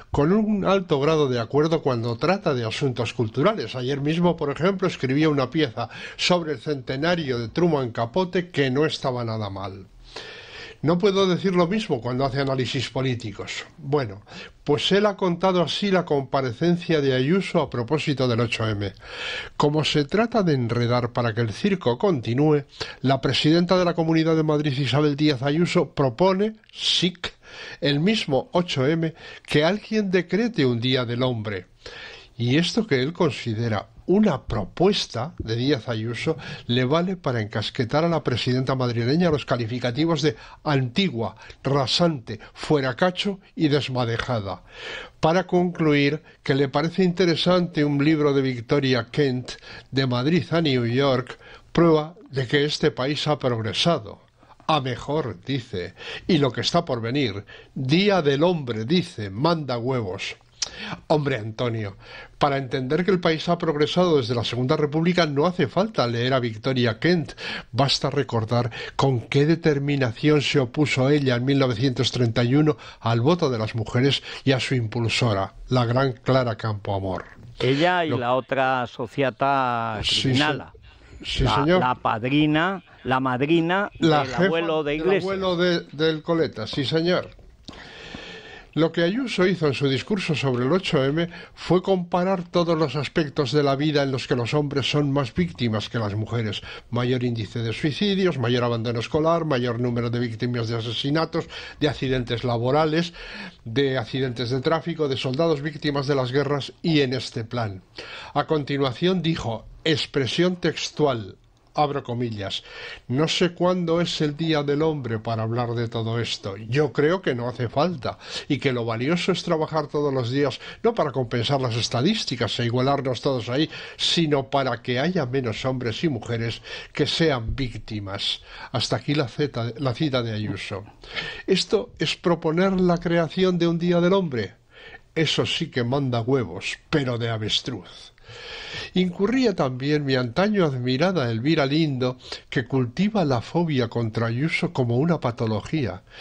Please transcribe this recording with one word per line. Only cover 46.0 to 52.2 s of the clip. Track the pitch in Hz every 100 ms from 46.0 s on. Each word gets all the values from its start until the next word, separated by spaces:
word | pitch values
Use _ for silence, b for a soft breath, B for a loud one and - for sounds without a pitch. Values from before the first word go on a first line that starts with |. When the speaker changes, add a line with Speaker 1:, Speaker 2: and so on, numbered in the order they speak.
| 143 151 - B
Speaker 1:
que | -
le | 139 139
parece | 147 165 185 185
interesante | 175 175 156 175 180 175 156 147
un | 143
libro | 147 156 147
de | 139
Victoria | 131 123 117 143 135 123 107
Kent, | - 143 127 120 - B B B
De | 127 131
Madrid | 123 135 175 -
a | 165
New | 165 127 117
York, | 123 139 127 123 - B B B
prueba | - 170 156 156 -